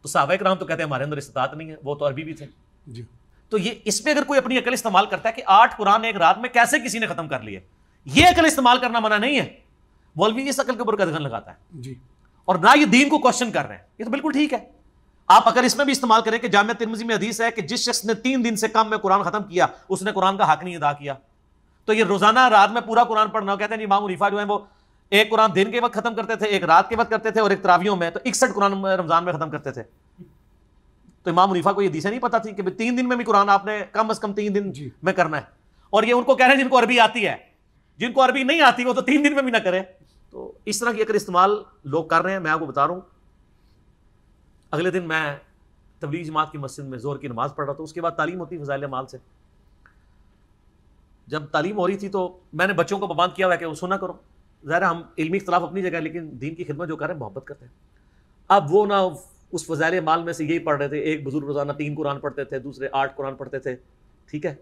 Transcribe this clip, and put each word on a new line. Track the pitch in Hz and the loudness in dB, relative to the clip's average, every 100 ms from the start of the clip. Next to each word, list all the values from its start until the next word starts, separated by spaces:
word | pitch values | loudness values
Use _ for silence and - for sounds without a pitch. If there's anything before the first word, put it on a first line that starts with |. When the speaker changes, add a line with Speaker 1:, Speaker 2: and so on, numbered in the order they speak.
Speaker 1:
तो | - | -2
सहाबा | 175 143 185 | 0 2 2
किराम | 190 185 | 0 -2
तो | 180 | -4
कहते | 160 | -6
हैं, | 156 | -4
"हमारे | 131 | -4
अंदर | 143 147 | -4 -8
इस्तिताअत | 143 135 131 | -8 -4 -4
नहीं | 151 160 | -6 -16
है, | 156 | -14
वो | 135 | -10
तो | 143 | -4
अरबी | 143 131 | -4 -4
भी | 160 | -10
थे।" | 151 139 _ _ _ - | -14 -16 _ _ _ -20
Speaker 2:
जी। | 120 117 _ _ _ _ | -18 -18 _ _ _ _
Speaker 1:
तो | 214 | -2
ये, | 190 233 208 | -2 -4 -4
इसमें | 190 294 | -2 0
अगर | 294 | 0
कोई | 285 285 | 2 0
अपनी | 247 254 | 2 -2
अकल | 233 | -2
इस्तेमाल | 247 - 190 208 | -4 0 0 0
करता | 180 220 | -2 -6
है | 226 | -6
कि | |
आठ | - 196 240 - | 4 6 6 4
कुरान | 202 214 | 2 2
एक | 226 202 | 2 2
रात | 165 196 | 2 2
में | 247 | 2
कैसे | 240 233 294 | 2 4 2
किसी | 226 226 | -2 -6
ने | 226 | -6
खत्म | 170 160 | -6 -8
कर | 135 | -8
लिए, | 107 95 _ _ _ _ - | -10 -16 _ _ _ _ 0
ये | 143 | 6
अकल | 349 349 320 | 6 8 4
इस्तेमाल | 277 247 254 | 4 2 2
करना | 247 233 | 2 -2
मना | 214 214 | 0 0
नहीं | 240 277 | 0 0
है, | 139 - _ _ _ _ _ 151 | -2 -8 _ _ _ _ _ 0
मौलवी | 208 226 | 0 0
इस | 269 269 | -4 -4
अकल | 262 | -2
के | 233 | -2
ऊपर | 226 208 | -2 0
कदगन | 180 160 | -2 -2
लगाता | 143 113 95 | -6 -8 -12
है | 87 _ | -20 _
Speaker 2:
जी। | 165 127 127 _ _ _ _ - | -18 -16 -18 _ _ _ _ -2
Speaker 1:
और | 185 | 2
ना | 190 | 6
ये | 285 285 | 6 6
दीन | 240 285 | 4 4
को | 302 | 4
क्वेश्चन | 247 - 240 | 2 0 -4
कर | 165 | -4
रहे | 104 98 | -6 -12
हैं, | _ _ | _ _
ये | |
तो | 226 | -6
बिल्कुल | 277 302 | -4 -2
ठीक | 277 294 | -2 -2
है। | 254 - _ _ _ _ _ _ | -2 -8 _ _ _ _ _ _
आप | 202 226 | 8 8
अकल | 240 | 4
इसमें | 247 247 277 | 2 2 0
भी | |
इस्तेमाल | 269 247 220 | 0 4 4
करें | 226 226 | 4 -2
कि | 240 | 2
जामिया | 202 208 | 2 2
तिरमिजी | 233 226 220 | -2 -4 -4
में | 233 | -2
हदीस | 214 208 226 | -2 -2 -2
है | 233 | -2
कि | 226 | -2
जिस | 160 233 240 | -6 -4 -4
शख्स | 226 | -4
ने | 202 | -2
तीन | 226 254 269 | -2 -2 0
दिन | 233 214 | -2 -2
से | 220 | 0
कम | 220 214 | 0 0
में | 214 | 0
कुरान | 208 190 | 2 2
खत्म | 175 214 | 2 -4
किया, | 202 175 156 - _ | -4 0 0 -2 _
उसने | 185 190 | -4 -4
कुरान | 196 185 196 | 0 0 2
का | |
हक | 180 151 | 2 2
नहीं | 180 175 | -2 -4
अदा | 147 | -4
किया। | 143 143 135 _ _ _ _ _ _ - | -4 -10 -12 _ _ _ _ _ _ -2
तो | |
ये | 220 | 2
रोजाना | 196 196 208 254 262 | 2 4 4 6 6
रात | 214 196 | 6 6
में | 233 233 | 2 0
पूरा | 220 | 2
कुरान | 240 220 214 | 2 2 0
पढ़ना, | 220 196 196 | 0 -2 -4
कहते | 208 | -4
हैं | 220 | -6
जी, | |
इमाम | 214 196 | 0 0
हनीफा | 208 185 202 | 0 -2 0
जो | 202 | 0
है, | |
वो | 208 202 208 _ _ _ _ | -2 -4 -4 _ _ _ _
एक | 202 214 | 2 4
कुरान | 220 220 | 4 4
दिन | 175 208 | 4 0
के | 240 | 0
वक्त | 240 | -2
खत्म | 220 226 | -2 -4
करते | 220 226 226 | -4 -6 -4
थे, | 214 | -2
एक | 202 | -2
रात | 156 165 196 | 4 4 4
के | 220 | -2
वक्त | 226 | 0
करते | 220 220 | 0 0
थे, | 220 | 2
और | 208 | 2
एक | 196 | 2
तरावियों | 196 175 190 190 | 4 4 4 -2
में, | 170 | -2
तो | 185 254 | -4 -6
इकसठ | - 262 | 0 0
कुरान | 202 202 196 196 | 2 0 0 -2
रमजान | 190 165 170 | -2 2 0
में | 175 | 0
खत्म | 151 156 | -4 -4
करते | 147 143 | -6 -8
थे। | 127 113 _ _ _ 180 _ _ _ _ _ _ _ _ _ - | -10 -14 _ _ _ -20 _ _ _ _ _ _ _ _ _ -2
तो | |
इमाम | 170 196 | 2 4
हनीफा | 185 170 | 2 0
को | 196 | 0
ये | 196 | -2
हदीसें | 156 170 | -2 -4
नहीं | 240 | -4
पता | 247 226 | -2 -2
थी | 220 | -4
कि | 202 | -6
भाई, | 190 | -8
तीन | - 226 247 | -4 -2 -2
दिन | 247 | -2
में | 247 | -2
भी | |
कुरान | 233 208 202 | 2 2 4
आपने | 196 196 214 196 | 2 2 -6 -6
कम | 202 220 | -4 -2
से | 214 | -2
कम | 208 | -4
तीन | 202 208 | -4 -2
दिन | 202 202 | -2 -4
Speaker 2:
जी। | 135 139 - | -10 -14 -6
Speaker 1:
में | 170 | -4
करना | 185 165 151 | 0 0 -2
है, | - _ _ _ _ | -10 _ _ _ _
और | 202 | 0
ये | 220 | 2
उनको | 240 247 | 2 2
कह | 262 | 4
रहे | 254 | 6
हैं | 277 | 6
जिनको | 254 254 | 4 4
अरबी | 233 247 | 4 4
आती | 220 233 | 4 2
है, | 190 117 _ _ _ _ _ _ | -4 -4 _ _ _ _ _ _
जिनको | 240 240 | -4 2
अरबी | 262 269 | 2 2
नहीं | 262 330 | 0 4
आती | 277 240 | 4 4
वो | 247 | -2
तो | 247 | -2
तीन | - 302 | 2 2
दिन | 294 | 2
में | 294 | 0
भी | 254 | 0
ना | 226 | 0
करें। | 185 180 190 _ _ _ _ | 0 -2 -4 _ _ _ _
तो | - - - - | -16 -16 -14 -8
इस | - | -4
तरह | 233 | -4
की | 220 | -2
अकल | 220 208 | 0 -2
इस्तेमाल | 202 175 190 208 - _ 139 | 0 2 4 2 -6 _ -6
लोग | 147 165 | -4 0
कर | 165 | 0
रहे | 165 | 0
हैं। | 196 | -4
मैं | 160 | -2
आपको | 156 156 | -4 -4
बता | 135 | -2
रहा | 143 | -2
हूँ, | 180 - _ _ _ _ _ _ _ _ _ _ _ _ _ _ _ _ | -2 -12 _ _ _ _ _ _ _ _ _ _ _ _ _ _ _ _
अगले | 156 180 | -4 -2
दिन | 180 | -4
मैं | 170 160 151 143 _ _ _ _ _ _ | -4 -4 -4 -8 _ _ _ _ _ _
तबलीग | 151 160 | -10 -8
जमात | 160 156 156 | -6 -4 -4
की | 151 | -6
मस्जिद | 135 - 139 | -12 -12 -14
में | 127 | -10
जोहर | 127 135 | -8 -8
की | 139 | -10
नमाज | 117 139 | -6 -8
पढ़ | 147 | -6
रहा | 139 | -8
था, | 143 | -8
उसके | 160 175 | -12 -6
बाद | 165 | -6
तालीम | 165 156 185 | -4 -6 -6
होती | 160 170 | -12 -12
है | |
फजाइल | 147 139 143 | -8 -8 -6
माल | 131 135 | -8 -10
से। | 131 _ _ _ _ _ _ _ _ _ _ _ _ _ _ _ _ _ _ _ _ _ | -16 _ _ _ _ _ _ _ _ _ _ _ _ _ _ _ _ _ _ _ _ _
जब | 151 147 | -10 -4
तालीम | 160 160 208 | -2 -2 -2
हो | 175 | -2
रही | 196 | -2
थी | 196 | -6
तो | 196 180 - _ | -4 -6 -8 _
मैंने | 151 185 | -2 -2
बच्चों | 175 170 202 | 0 -2 -2
को | 190 | -4
पाबंद | 160 180 175 | 0 -2 0
किया | 185 | 0
हुआ | |
है | 170 | 0
कि | |
वो | 165 | -4
सुना | 151 180 190 | -8 -6 -4
करो। | - - _ _ _ _ 151 | -6 -12 _ _ _ _ -2
ज़ाहिर | 175 | 0
है, | 185 | 0
हम | 165 156 - | -2 -10 -6
इल्मी | 160 190 | -4 -4
इख्तलाफ | 175 175 | 0 -2
अपनी | 165 180 | 0 -6
जगह | 185 165 | -4 -6
है, | |
लेकिन | 156 170 160 | -8 -10 -14
दीन | 127 139 | -12 -12
की | 165 | -10
खिदमत | 175 147 170 | -10 -8 -8
जो | 156 | -6
कर | 151 | -6
रहे | |
हैं, | 170 | -8
मोहब्बत | 110 98 - | -10 -14 -16
करते | 143 | -20
हैं। | 123 _ _ _ _ _ _ _ _ | -20 _ _ _ _ _ _ _ _
अब | 196 147 | 2 4
वो | 185 208 | 2 2
ना | 202 185 147 - _ _ | 2 0 -4 -20 _ _
उस | 180 - | -10 -6
फजाइल | 156 160 185 | -2 0 0
माल | 160 165 | 0 -2
में | 170 | -2
से | 165 | -6
यही | 151 170 | -4 -2
पढ़ | 160 143 | -2 -2
रहे | 143 | -2
थे, | 147 156 | -4 -4
एक | 156 | -4
बुजुर्ग | 135 139 143 | -4 -8 -6
रोज़ाना | 143 143 | -6 -6
तीन | 147 147 | -6 -8
कुरान | 147 147 139 | -4 -6 -4
पढ़ते | 143 131 | -8 -8
थे, | 135 135 | -8 -10
दूसरे | 135 127 135 | -10 -10 -6
आठ | 135 135 - | -4 -4 -4
कुरान | 135 | -10
पढ़ते | 131 131 135 | -10 -12 -10
थे, | 135 123 _ _ _ _ _ | -8 -10 _ _ _ _ _
ठीक | 151 | -8
है। | 165 143 | -8 -10